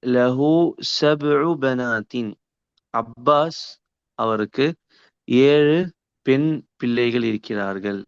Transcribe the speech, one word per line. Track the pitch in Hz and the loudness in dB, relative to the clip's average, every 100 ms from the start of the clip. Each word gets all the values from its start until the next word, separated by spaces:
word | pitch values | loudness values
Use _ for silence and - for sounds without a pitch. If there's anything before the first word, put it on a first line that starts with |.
| 127 | 0
له | 123 123 127 147 160 170 - | 2 2 2 2 4 2 -2
سبع | - - 147 151 147 147 156 | -8 0 0 0 0 0 0
بنات. | 160 135 127 123 113 104 123 110 101 _ _ _ _ _ 117 | 0 -2 -2 -2 -4 -6 -8 -8 -10 _ _ _ _ _ -6
அப்பாஸ் | 113 117 123 147 160 160 - - _ _ _ | -6 -4 2 2 2 -6 -16 -20 _ _ _
அவருக்கு | - 113 110 107 - 143 165 _ _ _ _ - | -6 -2 -2 -4 0 -2 -2 _ _ _ _ -2
ஏழு | 120 139 147 147 160 180 _ _ _ | 4 6 6 4 2 -2 _ _ _
பெண் | - 135 151 156 - _ | 0 0 2 -2 -8 _
பிள்ளைகள் | 123 120 120 120 | -4 0 0 0
இருக்கிறார்கள். | 117 107 - 107 98 98 101 101 | -2 -4 -6 -6 -6 -6 -6 -8